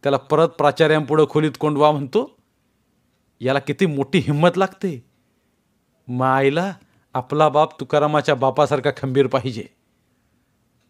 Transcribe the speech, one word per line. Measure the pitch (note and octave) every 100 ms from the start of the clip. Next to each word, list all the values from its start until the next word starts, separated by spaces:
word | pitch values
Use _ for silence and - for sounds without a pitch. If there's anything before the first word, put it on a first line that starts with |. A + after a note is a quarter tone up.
त्याला | C#3 C#3
परत | - D3 E3
प्राचार्यांपुढं | - C#3+ - D#3 D#3 C3+ D#3 D3+
खोलीत | D#3 D#3 -
कोंडवा | D3+ C#3+ D3+
म्हणतो, | D3+ C#3 G#3+ C4+ _ _ _ _ _ _ _ _ _ _ _
याला | A#2+ C#3
किती | C#3 C#3 F#3
मोठी | C#3 C3+ F3+
हिंमत | B2+ D3 F3 F3+
लागते. | F#3+ - G3 C3 - _ _ _ _ _ _ _ _ _ -
मायला, | B2 C3 C3 C#3 D3+ F#3+ F3+ _ _ _
आपला | C3 B2 D3+ D#3
बाप | C#3+ D#3 -
तुकारामाच्या | C3+ D3+ D3+ D3+ C#3+ C3+
बापासारखा | C3 B2+ C#3+ C#3+ D3 -
खंबीर | C3+ C3 C3
पाहिजे." | C3 C3 A2 - _ _ _ _ _ _ _ _ _ _ _ _